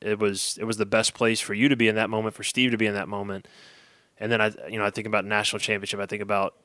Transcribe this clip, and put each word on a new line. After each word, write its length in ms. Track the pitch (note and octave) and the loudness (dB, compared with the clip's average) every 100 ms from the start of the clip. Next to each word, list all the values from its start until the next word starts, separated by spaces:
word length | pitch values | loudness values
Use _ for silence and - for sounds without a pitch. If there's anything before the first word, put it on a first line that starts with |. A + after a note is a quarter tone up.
it 180 | G#2+ G#2 | -4 0
was, 400 | G#2 G2 - - | 0 0 -4 -4
it 40 | A2 | -4
was 120 | G#2+ | -2
the 100 | G2+ | 2
best 280 | A2 A2 - | 2 2 2
place 260 | A#2 A2+ | 2 2
for 140 | - G#2 | -2 2
you 140 | C3+ | 4
to 80 | C3+ | 4
be 120 | A2+ | 4
in 60 | G#2+ | 4
that 140 | G#2+ | 0
moment, 240 | A2 A2 - | 0 -2 -4
for 80 | G2 | -4
Steve 260 | - B2+ | 0 2
to 60 | A2+ | 2
be 80 | A2 | 0
in 80 | G2+ | 0
that 140 | F#2 | -4
moment. 380 | G2+ G2+ G2 - - - - - _ _ - | -6 -6 -8 -12 -20 -20 -20 -20 _ _ -10
And 120 | G#2+ | 0
then 80 | A#2 | 2
I, 120 | G#2+ G#2+ D2+ | 2 0 -8
you 100 | A2 | -4
know, 60 | G2+ | -2
I 60 | |
think 160 | G2+ G#2+ | -2 -2
about 180 | G#2+ G2 | -2 0
national 360 | G#2+ G#2 G#2+ | 0 0 -2
championship. 400 | - G#2+ G2 G2+ | -2 -2 -2 -6
I 60 | G2 | -6
think 160 | G#2 | -6
about 320 | G2+ G2+ G2 - | -2 0 -2 -4